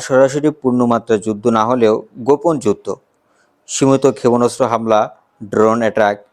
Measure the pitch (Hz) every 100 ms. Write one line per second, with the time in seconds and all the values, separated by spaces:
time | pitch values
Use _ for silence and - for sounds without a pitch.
0 | - 131 135 143 151 147 131 123 120 117
1 | - 107 101 104 120 113 110 127 110 113
2 | - - 117 143 165 151 - 98 - 101
3 | _ _ _ _ _ _ - - 135 135
4 | 135 - 123 120 120 - 123 113 113 107
5 | 110 - _ _ 104 110 110 117 110 107
6 | 104 104 _